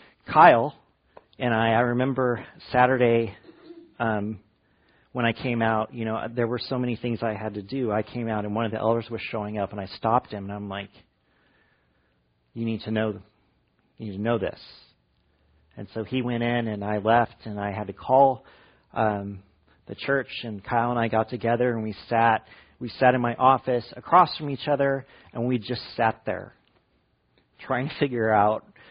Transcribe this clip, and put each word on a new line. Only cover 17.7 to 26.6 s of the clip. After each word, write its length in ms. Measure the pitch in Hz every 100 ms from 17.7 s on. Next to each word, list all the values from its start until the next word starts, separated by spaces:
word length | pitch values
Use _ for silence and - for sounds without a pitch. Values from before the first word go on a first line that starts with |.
had 160 | 98 101
to 40 |
call, 520 | 95 - 131 139 120 - - _ _ _
um, 480 | - 110 104 101 98 - _ _ _ -
the 80 |
church, 340 | - - 139 123 -
and 200 | 120 104
Kyle 260 | - 123 120
and 80 | 120
I 100 | 113
got 200 | 110 110
together, 440 | 120 113 117 123
and 100 | 117
we 120 | 110 101 -
sat, 380 | 117 117 110 - - - _
we 100 | 123
sat 260 | - 127
in 60 | 127
my 140 | 120
office 500 | 117 127 131 - 123 - -
across 380 | - 175 175 -
from 100 | 151
each 180 | 139 -
other, 380 | 143 139 135 127 - -
and 120 | 110 120
we 120 | 127
just 240 | 104 117 - -
sat 260 | 113 -
there 300 | - 92 95 _